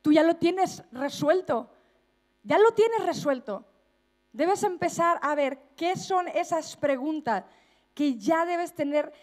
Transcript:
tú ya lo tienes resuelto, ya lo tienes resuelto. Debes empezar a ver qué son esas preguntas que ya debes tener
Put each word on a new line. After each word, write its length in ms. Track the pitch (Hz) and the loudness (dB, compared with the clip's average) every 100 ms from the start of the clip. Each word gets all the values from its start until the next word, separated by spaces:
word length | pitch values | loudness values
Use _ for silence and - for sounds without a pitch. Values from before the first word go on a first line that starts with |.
tú 120 | - | 6
ya 100 | 311 | 6
lo 140 | 320 330 | 6 4
tienes 460 | 330 370 370 - - | 0 2 -2 -4 -18
resuelto, 760 | 240 277 - 285 359 359 247 - _ _ _ _ _ _ _ | -8 -8 -4 2 2 2 -4 -4 _ _ _ _ _ _ _
ya 160 | 208 302 | -2 4
lo 140 | 440 | 4
tienes 320 | 453 453 453 | 4 2 2
resuelto. 640 | 349 311 285 262 240 202 - _ _ _ _ _ _ | -2 -2 -2 -4 -4 -12 -12 _ _ _ _ _ _
Debes 300 | 220 320 392 | -4 0 2
empezar 560 | 415 359 349 - 339 339 | 0 -2 -4 0 0 2
a 140 | 285 | 0
ver 260 | 294 277 269 _ - | 0 -2 -4 _ -4
qué 180 | 339 370 | -2 -2
son 300 | - 370 349 | -2 -2 -2
esas 460 | 302 349 330 302 - | -4 -2 -4 -4 -4
preguntas 680 | 294 269 285 311 277 208 - _ _ _ _ | -2 -2 -2 -4 -2 -4 -4 _ _ _ _
que 240 | - 294 240 | -4 -2 -2
ya 300 | 208 320 339 | 0 2 2
debes 260 | 349 349 | -2 -4
tener 400 | - 285 294 294 - | -4 -2 -2 -2 -10